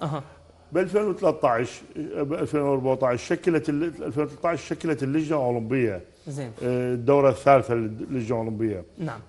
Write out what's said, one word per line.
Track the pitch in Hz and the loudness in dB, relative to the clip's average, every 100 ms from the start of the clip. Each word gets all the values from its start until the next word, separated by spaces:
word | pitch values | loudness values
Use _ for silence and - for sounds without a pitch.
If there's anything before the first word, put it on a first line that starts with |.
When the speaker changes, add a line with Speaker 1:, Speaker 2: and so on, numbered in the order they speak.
Speaker 1:
أها. | 156 147 - - - - - | -6 -6 -10 -20 -20 -20 -4
Speaker 2:
بألفين | 160 190 202 | -2 2 2
وثلاثة | 208 180 180 - 135 | 0 0 0 2 2
عشر، | 117 120 - - - 151 170 | 2 0 -6 -16 -12 -8 -4
بألفين | 143 160 143 151 | -4 -2 -2 0
وأربعة | 143 135 131 131 131 | 0 2 2 2 2
عشر | 120 - 175 | 0 -2 -2
شكلت | 180 160 156 | 2 0 0
ال-، | 147 | -2
ألفين | 170 - 156 143 | -2 -6 -6 -4
وثلاثة | 147 - 170 | -4 -4 -4
عشر | - - 160 | -4 -6 -6
شكلت | 165 139 | -2 -2
اللجنة | 135 151 151 156 | 0 -2 0 0
الأولمبية. | 123 120 110 131 117 90 - - 165 | 0 -2 0 0 0 -2 -10 -20 -12
Speaker 1:
زين. | 139 123 110 | -10 -10 -6
Speaker 2:
آه، | 123 123 123 | -2 -2 0
الدورة | 120 117 143 139 | -2 4 6 6
الثالثة | - 139 139 117 | 6 8 8 6
للجنة | 117 110 110 - 131 113 117 | -2 -2 -6 -6 -6 -2 -4
الأولمبية. | 113 107 113 95 - - | -4 -2 -2 -4 -8 -10
Speaker 1:
نعم. | 156 113 | -8 -10